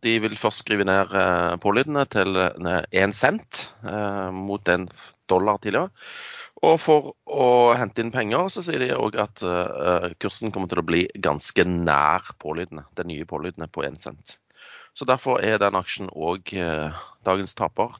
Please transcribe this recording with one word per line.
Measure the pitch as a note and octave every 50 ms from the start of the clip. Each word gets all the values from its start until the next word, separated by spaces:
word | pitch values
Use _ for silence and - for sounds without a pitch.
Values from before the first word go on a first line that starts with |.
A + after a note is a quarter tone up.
de | - A2+ A2+ A2+
vil | G#2+ A2 G#2+
først | - - A2 - - -
skrive | - G#2+ G2+ G2
ned, | F#2+ F#2+ G2 F#2+ - F#2+
eh, | G2 F#2 F#2 F2+ E2+ F2 E2+ F2
pålydene | E2+ - G#2 G2+ A#2 C#3 D3+ D3 C#3+ C#3 -
til, | - A2 F#2 F#2 F#2+
eh, | F#2 F#2 F2 - - F2+ E2+ F2+ E2+ - - - F#2 F#2+
en | G2+
cent, | G#2 - - C3+ F#3+ A3 - - - - - - - - G#2+
eh, | G#2+ G2 G#2+ G#2 G2+ G2+ G2+ F#2+ F#2
mot | F#2 F#2 F#2+ G2 G2 G2+ G#2 F2
en | F2 F2+ F#2 F2 - - - - - _ _
dollar | - F#2 F#2 F#2+ G#2+ G2+ G2+
tidligere. | - G#2+ G2 C3 F3 F#3+ _ - - - - - - - - - - - - -
Og | - D#3+ D#3+ D#3+
for | - - D#3 D3+ C#3 C#3+ - _ -
å | - - C#3+ B2+ B2 B2 B2 A#2+ A#2+ A#2
hente | B2 B2 G2+ - -
inn | A2+ A#2
penger, | G#2+ B2+ A2+ G#2 A2+ D3 F3+ G3
så | - -
sier | F3 E3+ D#3 C#3
de | B2+ B2+
også | C3 B2+ A#2 G#2+ G#2 -
at, | G#2 G#2 - - A2
eh, | F2+ F2 F2 F2 - - - D2 F2+ F2+ E2+ F2 F2 E2 -
kursen | - G2+ - - A2+ A2
kommer | G2+ G2 F#2+
til | E2+ F2+ F2
å | E2
bli | E2 E2 E2+ F2 - - G2+
ganske | F#2 E2+ C#2+ D2 - - - - F2
nær | F2+ F2+ F2 F2 E2 D2 C#2+ D2 D2+ E2 F#2 - - - -
pålydene, | - D2+ D#2 D#2+ F2 D#2 D#2 D#2 D2 _ -
de | F2 F2
nye | F2 E2 D2 D#2+
pålydene | E2 E2 D2 D2+ F2+ F2 - E2 E2
på | - - C#2+
en | C#2 C2+
cent. | D#2 - - - - - - - - _ _ _ _ - - - - - - -
Så | - C3+
derfor | B2 B2+ C3 - C3+ B2+ -
er | F#2+ G#2+ A2
den | G2+ G2+ G2+ G2
aksjen | F#2+ F#2 - - - G2 F#2
også, | - D#2 D#2+ E2 F2+ F#2+ F2 - -
eh, | F#2+ F2 E2+ D#2 D#2 D#2 D#2 D#2 D#2+ - - - _ -
dagens | F#2+ F#2 G2 F#2+ F2+ -
taper, | - G#2 D#2+ - - G#2+ A#2+ -